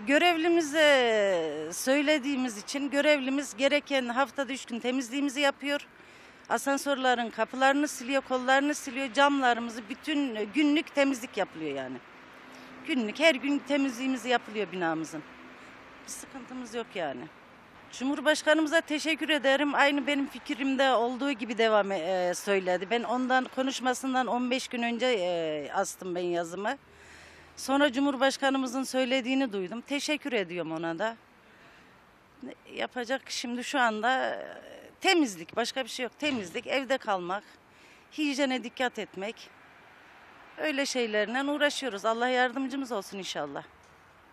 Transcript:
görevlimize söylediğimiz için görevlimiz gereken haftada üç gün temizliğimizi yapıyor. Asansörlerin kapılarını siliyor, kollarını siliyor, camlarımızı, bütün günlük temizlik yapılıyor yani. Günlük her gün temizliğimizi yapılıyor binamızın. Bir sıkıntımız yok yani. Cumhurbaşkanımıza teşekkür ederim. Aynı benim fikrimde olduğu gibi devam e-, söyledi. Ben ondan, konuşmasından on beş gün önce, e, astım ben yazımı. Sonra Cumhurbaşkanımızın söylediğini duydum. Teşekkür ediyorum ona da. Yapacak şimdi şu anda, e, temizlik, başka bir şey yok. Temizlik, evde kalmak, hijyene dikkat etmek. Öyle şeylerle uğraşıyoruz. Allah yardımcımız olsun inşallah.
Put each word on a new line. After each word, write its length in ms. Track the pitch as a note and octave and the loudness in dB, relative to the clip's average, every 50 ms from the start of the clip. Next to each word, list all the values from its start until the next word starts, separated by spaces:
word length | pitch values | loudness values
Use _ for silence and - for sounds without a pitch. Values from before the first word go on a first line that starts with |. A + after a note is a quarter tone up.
| G#3 | 2
görevlimize 1600 | A3 C#4+ D#4 E4+ F4 E4+ D#4+ D#4+ F4 E4+ E4+ D#4+ C#4 C#4 D#4+ D4+ D4 C#4 C4 B3 A#3 A3 G#3+ G3+ G3 F#3 E3+ D#3+ D#3 D3 D#3 D#3 D#3+ | 2 4 6 6 6 4 4 4 4 4 4 2 2 4 6 6 8 8 6 6 4 4 4 4 4 4 2 0 -2 -4 -6 -6 -8
söylediğimiz 840 | F3+ - - C4 C4+ D4 C#4+ D4 D#4 D4 A#3+ C#4+ C#4+ B3+ C4 B3 G#3 G#3 | -8 -2 2 2 4 4 4 4 2 2 2 -2 -2 0 -2 -2 -4 -8
için 320 | - - - C#4 C#4+ C4 | -10 -8 -6 -4 -4 0
görevlimiz 680 | C#4 C#4+ C#4+ D4+ D4+ C#4+ B3+ C4 C4+ C#4+ C#4 - - | 0 2 4 4 4 4 2 0 -2 -2 -4 -6 -2
gereken 520 | G#3 C4+ C#4 D4 C#4+ - - C#4+ C4 B3+ A#3+ | 0 2 2 2 2 0 0 -2 -2 0 0
haftada 440 | A3+ B3+ C#4 A3+ - C#4 C4+ A3+ | 0 0 0 0 -2 -6 -4 -4
üç 120 | C4+ A#3+ - | -6 -8 -8
gün 160 | - A#3+ A3+ | -8 -8 -4
temizliğimizi 600 | A3 B3 B3+ C4+ B3+ A3 B3 C#4+ C#4+ C#4+ A#3 D4 | -2 -2 -2 -2 -4 -4 -4 -2 -2 -2 0 2
yapıyor. 460 | C#4+ C#4 C#4 - C4+ C#4+ C#4+ C#4+ - - - - - - - - - - - - - - | 2 2 0 0 -4 -4 -4 -4 -6 -10 -20 -20 -20 -20 -20 -20 -20 -20 -20 -20 -4 -2
Asansörlerin 800 | G#3 A#3 - C#4 C#4 C4+ - C#4+ C#4 B3+ C4 B3+ B3 A#3 A#3 A3 | -2 0 0 0 -2 0 0 -2 -2 2 2 2 2 2 0 -4
kapılarını 580 | - A3 A3 - - C4 C4+ C4+ C4+ C#4+ D4+ C#4+ | -2 -4 -4 -4 0 4 4 4 4 4 0 -2
siliyor, 340 | - - B3 A#3+ C#4 C4+ | -4 -8 -4 -2 -2 -2
kollarını 520 | - - C4 B3+ B3 B3+ C4+ C#4 C#4 D4 D4 | 0 -2 -2 -2 2 4 4 4 4 2 -2
siliyor, 380 | - - C#4 A#3 C4+ C4+ B3+ | -4 -8 -8 -6 -6 -6 -2
camlarımızı, 720 | G3+ C4+ C#4+ C#4+ C#4+ C#4 C4 A#3+ A#3+ A3+ A#3+ A#3 A3 B3 G#3+ G3 | 4 4 4 6 4 4 4 2 2 2 -2 -6 -8 -10 -10 -10
bütün 640 | C4+ - - D4+ D#4 C#4+ C#4+ B3+ A3 G#3+ G#3 G#3 G3 | -12 -10 -6 -2 -2 0 0 0 -2 -4 -6 -2 0
günlük 400 | D4 D4+ C#4+ D4 D#4+ - - - | 2 4 4 4 2 0 0 2
temizlik 420 | C#4+ C4+ C#4 C4+ A3+ C4 - - | 2 2 2 2 -2 -6 -6 -2
yapılıyor 400 | G3+ F#3 - - D#3+ D#3 D3 C#3 | -2 -2 -2 -4 -8 -6 -6 -6
yani. 200 | C3+ C3 B2+ C3 A#2+ - - - - - - - - - - - - - - - - - | -6 -6 -8 -10 -12 -14 -18 -20 -20 -20 -20 -20 -20 -20 -20 -20 -20 -20 -18 -18 -14 -8
Günlük 320 | - D#4+ B3+ A3 G#3 G#3 - | -4 -2 -2 -2 -2 0 4
her 160 | D#4 E4 C#4+ | 4 4 4
gün 240 | C4 A#3 C#4 C#4+ C#4 | 4 0 -2 -2 -2
temizliğimizi 680 | - - C#4+ D4 C4+ C4+ A#3 A3+ C4 C4 C4 A#3 - B3+ | 0 0 0 2 2 0 -2 -2 -2 -2 -2 -2 0 0
yapılıyor 440 | A#3+ A#3+ - G#3+ G#3+ G#3+ G3 E3 | 0 0 0 -4 -4 -4 -4 -4
binamızın. 500 | F3+ F#3 E3+ E3 D#3+ D#3+ D#3 D3 D#3+ D3+ - - - - - - - - - - - - - - - - - | -4 -2 -2 -2 -2 -2 -6 -8 -10 -12 -14 -14 -18 -20 -20 -20 -20 -20 -20 -20 -20 -20 -20 -20 -20 -20 -16
Bir 60 | - | -16
sıkıntımız 640 | - - - - - C4 A#3+ - B3+ B3+ B3 A3 A3 | -14 -14 -14 -14 -14 -16 -14 -12 -12 -12 -10 -8 -8
yok 120 | A#3+ A3+ - - | -8 -8 -6 -6
yani. 280 | F#3+ D#3+ C#3+ C3 B2 - D3+ - - - - - - - - - - - - | -4 -4 -4 -4 -8 -12 -14 -16 -20 -20 -20 -20 -20 -20 -20 -20 -20 -20 -18
Cumhurbaşkanımıza 880 | - - B3 C4+ D4 D4 B3+ D4+ D4+ - - D4+ D4+ D#4+ D#4+ D4 D#4+ E4 | -8 -4 -2 -2 -2 2 2 2 2 4 4 4 4 4 4 4 2 2
teşekkür 480 | D#4+ - D#4 C#4+ - D#4 D#4+ - D#4 D#4 | 2 0 -4 -2 0 -2 -2 0 0 0
ederim. 460 | D#4 C#4+ A3 C4+ C4+ C#4 D4 C#4+ - | 0 2 4 4 4 4 2 2 4
Aynı 320 | A3 C#4 C#4+ C#4+ C#4+ B3 | 4 4 4 4 2 0
benim 200 | C#4+ C#4+ C#4 C#4 | 0 0 0 -2
fikrimde 680 | - - A#3 - - D4 A3 C#4 C4+ C4+ B3+ C4+ C4 | -4 -6 -10 -8 -6 -4 -2 0 0 2 4 4 4
olduğu 400 | B3 G#3 A#3 B3+ B3+ A3+ C#4 C#4+ | 4 4 2 0 -2 -2 -2 -2
gibi 260 | C#4 G3+ B3+ G#3+ A3+ G#3 | -2 -4 -4 -4 0 2
devam 340 | A3+ A3 G#3+ G#3 G3 G3 | 4 6 6 4 4 2
e-, 400 | G3 E3 D#3 F#3 F#3+ F3+ F3+ F3 F3 | 0 -2 -2 0 0 0 0 0 -2
söyledi. 560 | - - G#3 G3+ F#3+ F#3 F3+ F3+ F3 F#3+ F3+ | -2 0 0 0 2 2 2 0 0 0 -2
Ben 120 | A3+ A#3+ | -2 -2
ondan, 420 | G#3 - A#3+ B3+ B3+ B3 C4 C4 B3+ | 0 0 -2 -2 2 2 2 2 2
konuşmasından 840 | - - C4 C4 C4+ B3+ - A#3 B3+ B3 - - C4+ B3+ B3+ B3+ | 0 -4 -2 -2 -2 -4 -2 -2 -2 -2 0 -2 -2 0 0 0
on 240 | A#3 A#3 B3 B3+ B3 | 0 0 -2 0 0
beş 180 | C4 B3 - - | -2 -2 -2 -4
gün 140 | B3 A#3+ | -4 -4
önce, 240 | A#3 A#3 A#3+ A3+ B3+ | -2 -2 -2 0 0
e, 640 | B3+ B3 F#3+ F3 F3+ F3 E3+ D#3+ D#3 D3+ D3+ C#3 - | 2 2 2 0 0 0 0 -2 -2 -2 -4 -6 -4
astım 420 | - F#3 G3 - - - F#3+ F#3 E3+ | -2 -2 -2 -2 -6 -8 -8 -6 -4
ben 60 | F#3 | -4
yazımı. 560 | F3+ F3 F3 E3+ F3 E3 F3 F#3+ G3+ A#3 C#4 - - - - - - - - - - - - - - - - | -2 0 -2 -2 -2 -4 -6 -6 -4 -4 -6 -6 -10 -20 -20 -20 -20 -20 -20 -20 -20 -20 -20 -20 -20 -20 -16
Sonra 360 | - - - C#4 C#4 D4 D4 | -10 -2 0 4 4 4 4
Cumhurbaşkanımızın 880 | A3+ C#4 C#4 C#4+ C4+ A#3 C4+ C4+ - - C#4 C4+ C4+ C4+ C4 B3 A3 C4+ | 4 2 0 0 2 2 2 2 2 2 2 2 2 2 -2 -2 -4 -4
söylediğini 720 | C4 - - C4 C4 A#3+ C4 C4+ G#3+ B3 C4 C4+ C4+ A3+ | -4 -2 0 0 0 2 0 0 0 0 0 0 0 0
duydum. 280 | G3 G3 F#3 F3 G#3+ - | -2 -6 -6 -6 -8 -10
Teşekkür 520 | - - C#4 C#4+ - - D4+ C#4+ - C#4+ | -6 -6 -4 -4 -2 -2 -4 -4 -2 -2
ediyorum 400 | B3 G#3+ F#3 D#3+ F3+ F3 D#3 D#3+ | -2 -2 -2 -2 -4 -6 -4 -4
ona 260 | D#3+ D#3+ E3 E3 E3 E3 | -4 -4 -4 -4 -2 -2
da. 180 | G#3 A3+ A#3 - - - - - _ - - - - - - - - - - - - _ _ _ _ _ _ - F4 - - - _ - - | -2 -4 -4 -8 -16 -20 -20 -20 _ -20 -20 -20 -20 -20 -20 -20 -20 -20 -20 -20 -20 _ _ _ _ _ _ -18 -18 -18 -18 -18 _ -12 -6
Yapacak 480 | A#3 A3+ A3+ - B3+ A#3+ G#3+ C4+ B3+ - - | -6 -6 -4 -4 -8 -4 -4 -4 -6 -6 -8
şimdi 360 | - - - A#3+ A#3+ A#3+ A#3+ | -8 -6 -6 -6 -6 -6 -6
şu 160 | - - C4+ | -2 0 2
anda, 540 | A#3+ A3+ G#3+ G#3+ G#3 B3 C4 B3+ B3 A3+ - | 2 2 2 0 0 2 2 2 0 -2 -4
e, 140 | - C2+ - - - - - - - - - - - | -6 -8 -12 -14 -16 -16 -18 -18 -20 -20 -20 -12 0
temizlik, 560 | - F#4+ F#4+ E4 D4 A3+ F#3 D#3+ E3+ - - | 2 4 4 4 4 2 -2 -8 -12 -6 -4
başka 280 | G#3+ A#3+ - - C4 B3 | -2 -2 -2 -4 -6 -6
bir 40 | A#3 | -6
şey 160 | - - B3+ | -6 -6 -6
yok. 80 | A3 - - | -6 -6 -4
Temizlik, 480 | C#4+ D4+ C4+ A3+ F#3+ E3 - - G#3+ | -2 -2 -2 -2 -4 -6 -8 -8 -4
evde 320 | C4 B3 C#4 C4+ A3+ C4+ B3+ | -2 -2 -2 0 0 -2 -2
kalmak, 460 | - A3+ G3 F#3 F3 E3+ F#3+ G#3 - - - - _ _ - - - - - - - _ - D4+ | 0 -2 -2 -2 -2 -4 -6 -6 -8 -12 -20 -20 _ _ -20 -20 -20 -20 -20 -20 -20 _ -6 -2
hijyene 460 | D4+ C#4+ C4+ C4 C#4+ C4 B3+ B3 G#3+ | -2 -2 0 0 0 0 0 -4 -4
dikkat 340 | A#3+ - - B3+ A#3+ - A3+ | -8 -4 -2 -2 -2 -2 -6
etmek. 520 | F#3+ - - F#3 G3 A3+ A3+ - - - - - - - - - - - - - - - - - - - - - - - - A#3+ | -8 -8 -8 -8 -8 -8 -10 -12 -18 -20 -20 -20 -20 -20 -20 -20 -20 -20 -20 -20 -20 -20 -20 -20 -20 -20 -20 -20 -20 -18 -8 -4
Öyle 280 | D4+ D#4 C#4+ C4+ C#4 | -2 -2 0 0 -2
şeylerle 640 | - - B3+ A#3+ A3 G#3+ G#3+ G#3 G3 A#3+ C4+ C#4 C#4+ | 0 0 -2 -2 0 2 0 0 0 0 -2 0 0
uğraşıyoruz. 540 | D4 D4 D4 C#4+ - - C4+ B3 G3 G3+ - | 2 2 2 2 0 -2 -4 -6 -6 -2 0
Allah 240 | A3+ A3+ A#3 A#3+ B3+ | 0 0 2 2 2
yardımcımız 640 | B3+ B3 B3+ B3 A3+ C4+ C4+ B3+ C#4 C#4 C4+ A3+ | 4 2 2 2 0 -2 -4 -4 -4 -6 -4 -4
olsun 260 | A#3+ G3 F#3+ - G3+ G3 | -4 -6 -6 -6 -10 -8
inşallah. 460 | F3 - - E3+ D3 C#3+ C#3 D#3 D3+ - - - - - - - - - - - - - | -8 -6 -6 -6 -6 -6 -8 -10 -12 -12 -20 -20 -20 -20 -20 -20 -20 -20 -20 -20 -20 -20